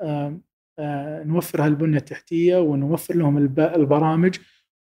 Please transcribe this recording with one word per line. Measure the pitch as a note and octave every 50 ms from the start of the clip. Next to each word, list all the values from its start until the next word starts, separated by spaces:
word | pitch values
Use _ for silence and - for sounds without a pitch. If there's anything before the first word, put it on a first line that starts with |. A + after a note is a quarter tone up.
آه، | G3 D#3 D3 D3 C#3+ C#3+ D3 F3+ - _ _ _ _ _ _ -
آه، | D3+ D3 C#3+ C#3 C#3 D3+ D3+ D#3+ D#3
نوفر | D3+ D#3+ F3 D#3+ - - D#3+ D3
هالبنية | D3+ D3+ C#3+ D#3+ D#3+ D3+ C#3+
التحتية | - - - - - - E3+ E3 E3+ F3 F3+
ونوفر | F#3 F3 D3+ C#3+ C#3 C#3 C#3+ E3 D#3 - - F3
لهم | E3+ E3 C#3+ C#3+ D3
الب-، | C#3+ C#3 C3+ D3+
البرامج | D#3 E3 E3+ E3+ D3 C3+ C#3+ D3+ D#3+ D#3+ D#3+ E3 F3 F#3 F#3 - - _ _ _ _ _ _ _